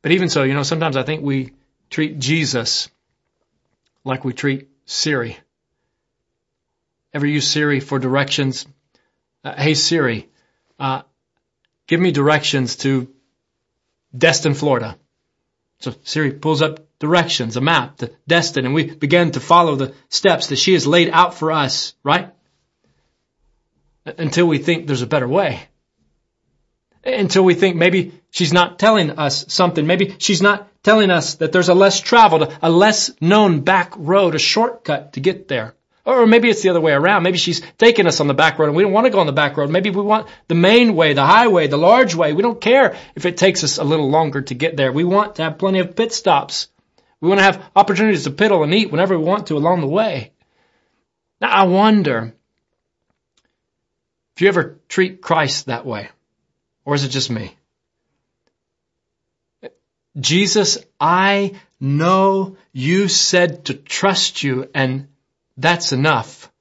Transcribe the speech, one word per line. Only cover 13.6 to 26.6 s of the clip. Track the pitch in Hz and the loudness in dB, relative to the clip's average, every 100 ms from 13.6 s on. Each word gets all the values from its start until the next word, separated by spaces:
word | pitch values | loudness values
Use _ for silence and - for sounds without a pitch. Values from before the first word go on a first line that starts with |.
| _ _ _ _ _ 127 | _ _ _ _ _ 0
Destin, | 165 160 160 | 0 2 -2
Florida." | 139 151 127 107 - _ _ _ _ _ _ _ _ | -2 -2 -2 -4 -14 _ _ _ _ _ _ _ _
So | - - | -14 -14
Siri | - 156 147 | -8 -2 -2
pulls | 143 156 147 | -2 -4 0
up | 156 - _ _ | -2 -4 _ _
directions, | 151 175 170 - 113 117 | 0 2 2 -4 -4 -2
a | |
map | 139 160 123 _ | 0 0 -2 _
to | 120 _ - | -14 _ 0
Destin, | 165 170 143 | 0 0 -4
and | 123 | -2
we | 151 | -2
begin | 156 - 143 175 175 | -4 -6 0 2 2
to | 135 | -4
follow | - 170 170 139 | 2 2 2 -2
the | 135 - _ | -6 -10 _
steps | - 190 160 - | -2 0 0 -2
that | 139 | -2
she | - | 2
has | 180 135 | 2 2
laid | 175 170 | 2 2
out | 165 175 | 2 2
for | - 156 | 0 -4
us, | 156 135 - - _ | -2 -2 -4 -8 _
right? | 143 170 185 _ _ _ _ _ _ _ _ _ _ _ _ _ _ _ _ _ - | -2 -2 -2 _ _ _ _ _ _ _ _ _ _ _ _ _ _ _ _ _ -20
Until | - 160 165 175 | -8 -4 0 0
we | 147 | 0
think | 139 165 156 | -2 -4 -4
there's | 131 | -6
a | 120 | -2
better | 151 123 | -4 -2
way. | 165 175 120 - _ _ _ _ _ _ _ _ _ | -2 -2 -6 -14 _ _ _ _ _ _ _ _ _